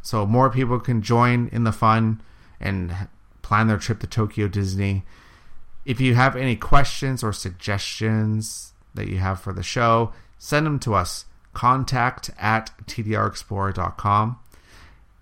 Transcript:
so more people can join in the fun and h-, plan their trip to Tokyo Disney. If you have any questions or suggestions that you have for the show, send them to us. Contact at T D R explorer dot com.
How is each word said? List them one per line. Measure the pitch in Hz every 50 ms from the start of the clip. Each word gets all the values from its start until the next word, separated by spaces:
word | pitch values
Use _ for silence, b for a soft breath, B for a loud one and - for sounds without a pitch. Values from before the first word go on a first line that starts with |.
so | - - - 107 101
more | 101 113 123 131 131
people | 110 127 131 127 123 120
can | - - 120 110
join | 104 110 120 117 120 120 120 120 120 -
in | - 113 117
the | 110
fun | 104 - 117 110 110 113 113 110 110 110 b b b b b b b b
and | - 98 98 95 90 87
h-, | 87 92 98 - - - - - - -
plan | - - 107 107 113 110
their | 107 101
trip | - - 110 -
to | - -
Tokyo | - 113 107 104 - 110 104 98
Disney. | 95 101 101 95 92 98 98 98 98 98 - b b b b b b b b b b b b b - - -
If | 139 123 127
you | 131 127 117
have | 120 127 135 -
any | 123 135 127 117
questions | 110 - - - 139 135 - - - 147 135 131 - -
or | 107
suggestions | 98 - - 98 90 - - 104 101 98 - - - - 110 110 110 110 107 107 107 110 110 - - - - - _ _ - _ -
that | - 101 101
you | 95 92
have | 95 95 95 92
for | - 98 95
the | 95 92
show, | - - 127 120 117 113 117 117 110 b b b b b b
send | - - 151 147 156
them | 156 147 131
to | - 120 104
us. | 95 87 - - - - - - - _ - -
Contact | - - 120 127 135 127 - 131 123 120 127 - - - - - -
at | - 107 110 110 110 - - - - -
T | - - 107
D | 104 107
R | 107 107 104
explorer | - - - - 101 98 98 98 92
dot | 95 87 85 - -
com. | - 104 101 104 110 117 123 - - b b b b b b b b b b b b b b _